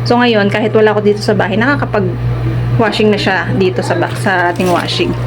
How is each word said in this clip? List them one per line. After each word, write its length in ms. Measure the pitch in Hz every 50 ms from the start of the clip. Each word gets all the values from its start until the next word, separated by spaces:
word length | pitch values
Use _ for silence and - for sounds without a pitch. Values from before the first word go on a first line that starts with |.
| -
So 160 | - 240 240
ngayon, 320 | 247 247 226 208 202 202
kahit 240 | 202 214 233 214 214
wala 160 | 220 220 214
ako 160 | 208 208 202
dito 140 | 208 208 208 -
sa 80 | -
bahay, 240 | 208 190 180 185 190
nakakapag-washing 1600 | 214 226 269 285 277 - - - 214 190 185 175 - - - - - - - - - - - - - 226 208 208 - 214 214 208
na 40 | 196
siya 260 | - 214 190 175 165 - -
dito 240 | 190 196 185 185 -
sa 160 | - - 175
ba-, 160 | 170 - - - -
sa 320 | - 214 190 180 175 175
ating 160 | 175 - 185
washing. 480 | 180 175 165 - - - - 175 175 175 - -